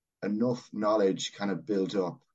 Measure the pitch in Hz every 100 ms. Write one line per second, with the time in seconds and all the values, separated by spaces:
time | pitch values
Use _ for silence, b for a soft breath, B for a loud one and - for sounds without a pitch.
0 | _ - 95 104 123 123 - 104 107 110
1 | 98 87 - - 101 90 - 101 92 101
2 | 87 - _